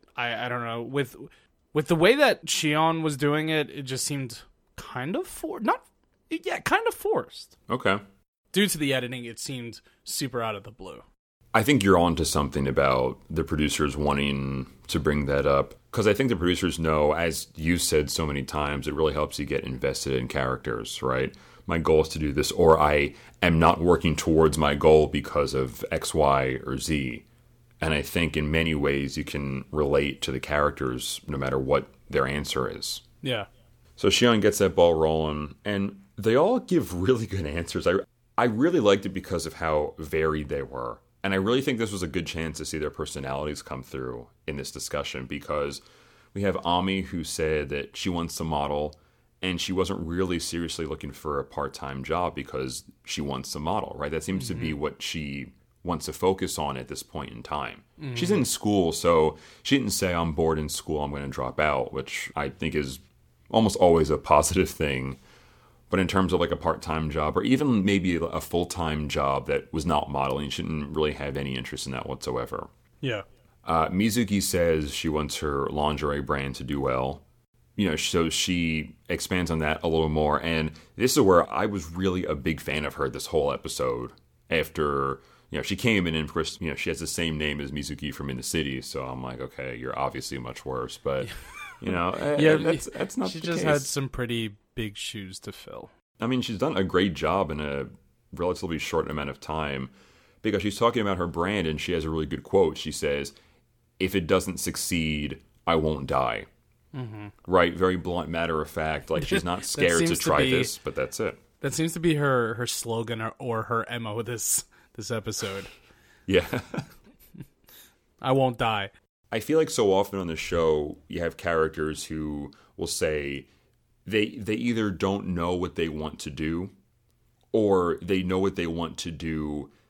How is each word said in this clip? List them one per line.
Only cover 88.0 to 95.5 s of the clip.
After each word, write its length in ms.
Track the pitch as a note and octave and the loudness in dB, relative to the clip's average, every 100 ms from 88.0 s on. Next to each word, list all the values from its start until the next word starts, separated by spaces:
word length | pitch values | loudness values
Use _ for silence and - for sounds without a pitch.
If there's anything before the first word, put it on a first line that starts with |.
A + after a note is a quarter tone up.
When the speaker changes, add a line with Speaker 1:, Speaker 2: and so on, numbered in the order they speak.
| D2+ | -8
Speaker 2:
from 160 | - C#2+ | -6 -8
In 80 | B1+ | -6
the 60 | |
City. 380 | - E2+ C#2 C2 | -4 -2 -2 -4
So 220 | - C2+ | -8 -8
I'm 200 | C2 B1+ | -8 -8
like, 160 | B1+ B1 | -10 -10
"Okay, 360 | B1+ - C2 A#1+ | -10 -10 -10 -8
you're 200 | B1+ B1+ | -8 -4
obviously 400 | C2+ C2 - C2+ | -4 -4 -8 -8
much 280 | A#1+ B1+ - | -8 -10 -8
worse." 320 | B1+ B1+ - | -6 -6 -6
But, 300 | C#2+ C2+ C2 - - - | -4 -2 -4 -10 -16 -16
Speaker 1:
<laughs> 260 | - - | -16 -10
Speaker 2:
you 100 | - | -4
know, 200 | F2+ F2 | 0 0
eh, 260 | - C#3+ D3 | -2 -2 2
Speaker 1:
Yeah, 160 | D#3 D#3 | 4 4
Speaker 2:
that's, 340 | D#3+ - - | 2 -2 -4
that's 240 | - F#3+ - | -8 -6 -4
not 120 | F#3 | -4
Speaker 1:
she 100 | E3 | -4
Speaker 2:
the 60 | F3 | -4
Speaker 1:
just 120 | E3 | -2
Speaker 2:
case. 80 | D#3 | 2
Speaker 1:
had 140 | D3 | 0
some 280 | C3+ C#3+ C3+ | 0 -4 -4
pretty 460 | - A#2+ A#2 A2 G2+ _ - | -6 -4 -2 -4 -8 _ -8
big 220 | A2 G2 | -8 -6
shoes 420 | - A2 F#2+ F#2 | -10 -10 -12 -12
to 100 | - | -14